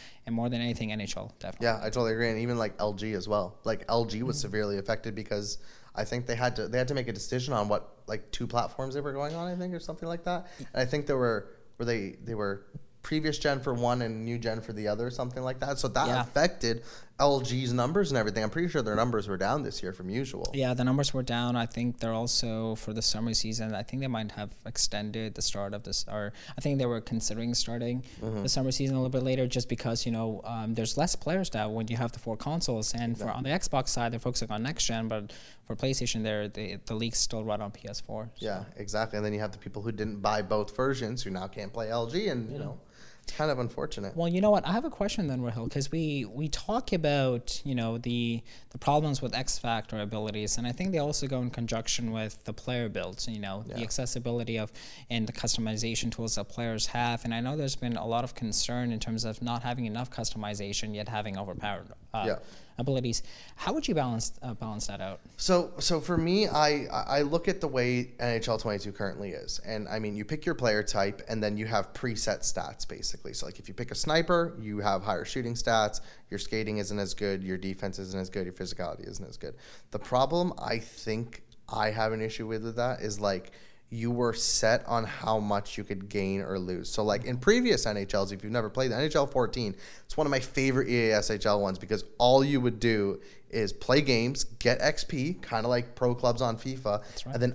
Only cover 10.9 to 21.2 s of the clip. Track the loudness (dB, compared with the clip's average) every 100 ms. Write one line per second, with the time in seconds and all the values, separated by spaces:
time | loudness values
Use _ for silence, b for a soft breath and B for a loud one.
10.9 | 2 2 4 4 2 -2 -16 -14 -4 0
11.9 | 0 -2 -6 -6 -2 -2 -2 -8 -14 -14
12.9 | -12 -2 0 0 2 2 2 0 2 2
13.9 | 2 0 -2 -2 -2 -2 -2 -4 -2 0
14.9 | 0 -2 -2 -4 -4 -4 -2 -2 0 0
15.9 | 2 2 2 2 4 4 4 0 -2 B
16.9 | B B 4 6 6 2 0 2 2 4
17.9 | 2 4 2 2 2 0 0 0 2 2
18.9 | 2 4 2 0 0 2 2 -2 -4 -6
19.9 | -6 -4 -2 -2 -4 -4 0 2 2 4
20.9 | 4 2 0